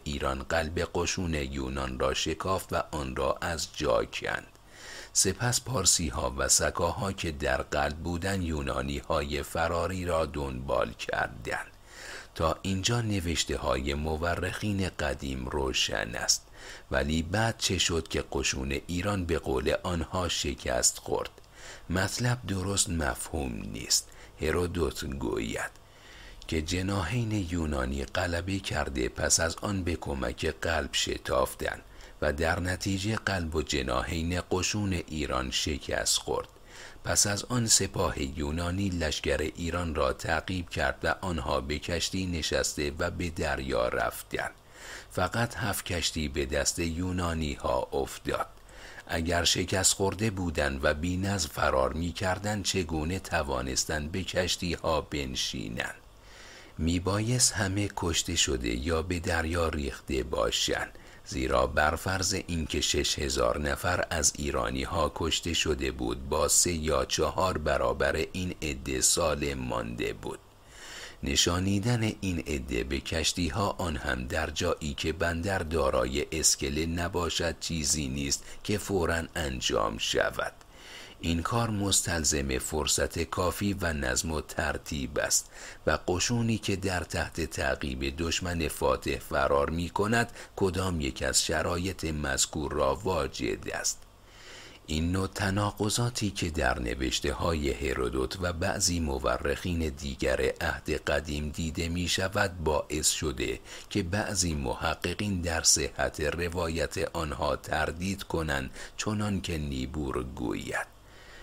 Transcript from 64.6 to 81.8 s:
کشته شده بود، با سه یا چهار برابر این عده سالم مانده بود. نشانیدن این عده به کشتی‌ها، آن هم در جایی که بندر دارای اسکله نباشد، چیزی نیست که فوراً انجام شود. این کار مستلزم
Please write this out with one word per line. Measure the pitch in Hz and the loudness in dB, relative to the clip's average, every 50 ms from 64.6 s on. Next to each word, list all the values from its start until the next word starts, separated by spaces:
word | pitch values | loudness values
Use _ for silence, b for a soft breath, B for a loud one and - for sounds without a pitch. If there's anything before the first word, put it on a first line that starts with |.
| 58 57 64 65 67 73 87 85 76 73 - | 0 0 0 -2 -2 -2 0 2 2 2 0
کشته | - 87 80 - - - 87 82 | 0 0 0 0 0 0 0 0
شده | - - 82 76 65 67 64 | 2 2 2 2 2 0 -2
بود، | 62 64 62 58 58 62 67 69 | -2 -2 -2 -2 -2 -4 -2 0
با | 73 76 76 71 | 2 2 4 6
سه | - - - 92 | 6 6 6 4
یا | 87 78 78 78 73 65 65 | 2 0 0 2 2 2 2
چهار | - - - 78 73 - 80 87 92 90 80 | 2 2 2 2 2 2 2 2 2 2 0
برابر | 76 76 69 67 67 60 60 - 69 71 73 78 80 - | 2 2 2 4 4 2 2 2 2 2 2 2 0 -2
این | - 95 92 90 - - | -2 -4 -4 -4 -4 -4
عده | - 76 69 67 62 69 65 64 | -4 -4 -4 -4 -2 -2 0 2
سالم | 62 - - 85 85 80 73 73 71 71 69 67 | 4 4 4 4 4 2 2 2 0 -2 -2 -2
مانده | 64 62 57 58 58 57 58 58 55 52 52 | -4 -2 -2 -2 -2 -4 -4 -4 -4 -4 -4
بود. | 50 57 65 - - - - - - B B B B B B B B B B B B - | -6 -8 -8 -8 -10 -12 -18 -20 -20 B B B B B B B B B B B B -4
نشانیدن | 69 69 - - 87 87 90 95 98 101 101 98 120 123 113 110 107 - - | 0 2 4 4 4 4 2 4 4 2 4 4 2 2 2 2 0 0 -2
این | 101 95 87 80 | -2 -2 -2 -2
عده | - 71 76 67 64 64 62 58 57 | -2 -2 -2 -4 -2 -2 -2 -2 0
به | 67 69 67 | 0 -2 -4
کشتی‌ها، | - - 82 80 76 - - - 87 78 69 113 98 104 - - | -2 -2 -2 0 0 0 0 0 0 0 0 0 0 0 0 -2
آن | 95 85 73 | -2 -2 -2
هم | 67 - 76 64 64 64 64 | -2 -2 -2 -2 -2 -2 -2
در | 82 80 78 76 | -2 -2 -2 -2
جایی | 73 - 87 85 78 - 80 76 69 | -2 0 0 0 0 0 -2 -4 -4
که | - - 82 78 | -2 -2 -2 0
بندر | 87 87 85 85 85 85 98 98 95 | 0 0 0 0 0 0 0 0 0
دارای | 87 76 80 80 69 67 65 64 62 64 65 71 73 - | 0 0 2 2 4 4 4 4 2 2 2 0 -2 0
اسکله | - 80 78 - - - 73 67 71 76 82 | 0 2 4 4 4 4 2 0 0 0 0
نباشد، | 82 82 87 85 87 92 87 85 80 - - 87 85 80 - | 0 0 0 -2 -2 0 0 0 0 0 0 0 0 -2 -2
چیزی | - - 87 80 76 71 76 78 73 65 | -4 -4 -2 0 0 2 2 0 0 -2
نیست | 65 71 71 69 65 - B B B B - | -2 -2 -2 -2 -2 -2 B B B B -4
که | - 104 101 | -2 -2 -2
فوراً | - - 101 92 82 80 82 82 82 - - | 0 0 2 2 4 2 2 0 -2 -4 -4
انجام | 87 80 69 65 62 - - 65 55 52 53 55 58 | -4 -2 -2 -2 -2 0 0 2 2 2 0 0 -2
شود. | - - - 58 50 - - - - - - - - B B B B B B B B B B B | -2 2 2 4 2 2 2 -2 -4 -4 -6 -10 -16 B B B B B B B B B B B
این | - 82 82 85 | -2 0 2 2
کار | 85 - 120 117 117 113 | 2 0 0 0 2 2
مستلزم | 110 98 | 2 0